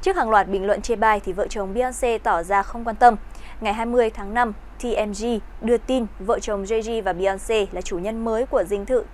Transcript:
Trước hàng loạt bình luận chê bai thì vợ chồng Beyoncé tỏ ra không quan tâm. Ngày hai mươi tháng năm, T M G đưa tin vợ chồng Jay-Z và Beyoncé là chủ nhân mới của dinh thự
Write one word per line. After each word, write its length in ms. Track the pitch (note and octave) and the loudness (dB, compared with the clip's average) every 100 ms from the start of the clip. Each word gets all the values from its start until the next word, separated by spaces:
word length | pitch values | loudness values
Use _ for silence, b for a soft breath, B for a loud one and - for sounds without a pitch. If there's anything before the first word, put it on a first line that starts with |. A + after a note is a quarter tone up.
Trước 140 | - F#4 | 0 0
hàng 140 | A#3 | 4
loạt 180 | G#3+ F3+ | 4 4
bình 180 | G3+ G3 | 0 2
luận 160 | G3 | 0
chê 140 | - A3+ | 0 2
bai 240 | A3 G#3+ | 2 2
thì 140 | G3+ | 0
vợ 140 | F3+ - | -4 -4
chồng 260 | G#3+ G3 | -4 -4
Beyoncé 440 | G3 B3+ B3 B3 A3+ | -2 -2 -2 -2 0
tỏ 260 | A3+ F3+ | 0 0
ra 200 | E3+ G3+ | 2 0
không 200 | G3 A#3 | 0 -6
quan 120 | A#3 G#3+ | -6 6
tâm. 200 | A#3+ G#3+ - B B B | 6 6 -6 B B B
Ngày 120 | A3 | -2
hai 120 | G#3+ A#3 | -2 2
mươi 240 | A#3+ A3+ | 4 2
tháng 240 | A3 G3 | 0 -4
năm, 200 | A3+ A#3+ G3+ - - | 0 0 -2 -14 -8
T 20 | |
M 280 | G#3+ A3 G#3+ | -4 -2 -2
G 140 | G3 A#3 A3+ - - | -2 -2 -2 -4 -6
đưa 160 | A3+ A#3 | 0 0
tin 280 | - C4 A3 - | 2 0 0 -6
vợ 200 | F#3+ G#3+ | -2 -2
chồng 240 | G#3 G3+ | 0 -4
Jay-Z 400 | G3 A3+ A3 - | 0 -2 0 -2
và 100 | F#3+ | -2
Beyoncé 520 | F3 G3 G3 - A3 G3 | 0 0 0 0 0 0
là 100 | F3+ | -4
chủ 180 | F#3+ F3+ | -4 -4
nhân 260 | F#3+ A3+ A3+ | -4 -4 -2
mới 200 | A3 C4 | 0 2
của 180 | C4+ | 0
dinh 220 | F3+ G3+ G3+ | 2 -2 0
thự 180 | B3+ G#3+ | 0 0